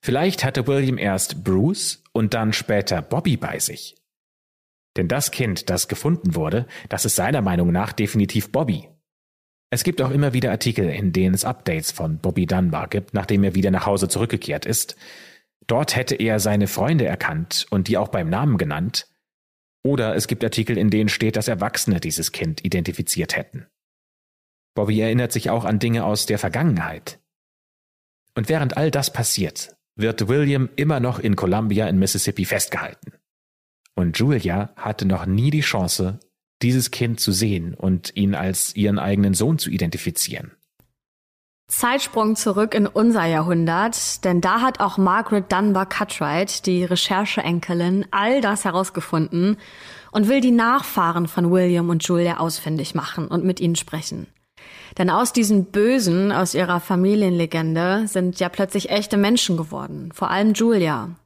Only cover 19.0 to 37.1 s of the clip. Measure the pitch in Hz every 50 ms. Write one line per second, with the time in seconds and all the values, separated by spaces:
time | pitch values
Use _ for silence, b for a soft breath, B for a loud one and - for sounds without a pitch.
19 | - _ _ _ _ _ _ _ _ _ _ _ _ _ _ _ _ 131 143 131
20 | 117 110 90 90 107 - 120 - - 113 - - 110 - 120 98 98 107 101 107
21 | 110 107 - - 113 107 - 113 107 - 113 87 101 - - - - - 101 85
22 | - 82 78 - 80 - - - - 82 78 - - - 80 90 82 - 82 -
23 | - - - - 82 - - - - - - - - _ _ _ _ _ _ _
24 | _ _ _ _ _ _ _ _ _ _ _ _ _ _ _ - 104 101 107 107
25 | 107 113 113 123 123 113 - 113 - - - 117 117 - 110 104 117 117 117 117
26 | 92 90 107 107 - - 107 104 - 92 - 117 160 170 120 85 80 80 80 80
27 | - - - _ _ _ _ _ _ _ _ _ _ _ _ _ _ _ _ _
28 | _ _ _ _ _ _ _ 120 110 - 156 160 143 131 - - 151 160 135 139
29 | 135 - - - 120 - - - 95 78 - - - - - _ _ _ _ -
30 | 104 113 110 - 110 98 127 143 147 139 139 135 131 123 - - 143 151 156 135
31 | 120 127 120 98 - 113 98 - - 92 92 107 110 107 101 101 110 95 92 92
32 | 95 95 - 98 - - 98 - 90 - - 101 - - - 92 - - - _
33 | - - - _ _ _ _ _ _ _ _ _ _ _ _ _ _ _ _ -
34 | 90 85 80 - 110 135 147 120 - 95 87 95 104 101 - - - 107 107 -
35 | 107 95 95 87 87 92 95 104 117 143 147 156 143 - - 113 92 85 - -
36 | 95 92 101 110 _ _ _ _ _ _ _ _ - 120 123 131 123 - - -
37 | 123 117